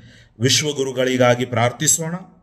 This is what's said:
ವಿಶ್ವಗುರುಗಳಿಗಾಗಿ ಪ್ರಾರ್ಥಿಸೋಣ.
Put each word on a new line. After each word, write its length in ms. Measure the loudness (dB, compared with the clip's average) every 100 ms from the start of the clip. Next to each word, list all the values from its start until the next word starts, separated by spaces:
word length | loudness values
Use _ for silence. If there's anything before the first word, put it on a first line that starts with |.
| -20 -20 -20 -2
ವಿಶ್ವಗುರುಗಳಿಗಾಗಿ 1040 | 0 2 0 -4 -4 -2 0 4 4 4 0
ಪ್ರಾರ್ಥಿಸೋಣ. 680 | 0 -2 0 -2 -2 -2 -10 -12 -20